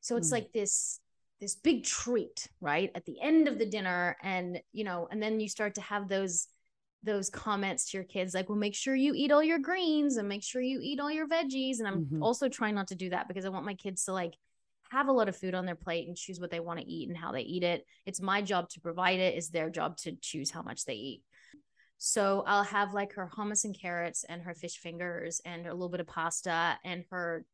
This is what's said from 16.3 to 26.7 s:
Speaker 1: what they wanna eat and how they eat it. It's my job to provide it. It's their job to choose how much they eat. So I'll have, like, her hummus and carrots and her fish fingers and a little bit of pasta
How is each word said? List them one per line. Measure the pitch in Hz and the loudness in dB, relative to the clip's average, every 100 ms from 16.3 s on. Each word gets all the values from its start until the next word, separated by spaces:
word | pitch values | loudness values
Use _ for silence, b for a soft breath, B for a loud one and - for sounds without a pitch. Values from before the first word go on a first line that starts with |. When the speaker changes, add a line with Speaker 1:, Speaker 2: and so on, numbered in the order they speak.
| 180 | -8
Speaker 1:
what | 180 | -6
they | 170 | -4
wanna | 170 170 - | -4 -6 -6
eat | 165 147 | -6 -6
and | 170 | -6
how | 165 | -4
they | 131 | -4
eat | - 180 | -2 2
it. | 175 175 - b - | 2 2 -4 b -10
It's | 190 | -6
my | 190 196 | 0 0
job | 202 190 175 | 2 0 0
to | - | -6
provide | 175 165 180 185 | -6 2 4 6
it. | 185 - | 4 2
It's | 160 | -2
their | 165 160 | -2 -2
job | 160 156 165 | 0 -4 -4
to | - 160 | -10 -8
choose | - - 139 | -8 -4 -4
how | 165 | -4
much | - 120 | -10 -8
they | - | -6
eat. | 113 131 117 _ B B B _ b b _ | -6 -8 -10 _ B B B _ b b _
So | - - 196 196 - | -2 2 4 2 4
I'll | 202 | 4
have, | 202 202 202 | 4 2 0
like, | 202 202 | 0 -4
her | 202 180 | -6 -8
hummus | - 208 208 | -4 -2 0
and | 214 196 | -2 -4
carrots | 180 175 170 156 | -4 -2 -2 -4
and | - 170 | -8 -10
her | 175 | -10
fish | 165 170 - | -10 -10 -10
fingers | 170 170 180 170 165 170 | -10 -6 -6 -4 -4 -6
and | - 170 170 | -8 -10 -8
a | |
little | 175 180 | -6 -4
bit | 180 | -4
of | 170 | -4
pasta | - 165 165 - 165 170 | -2 -2 -2 0 2 2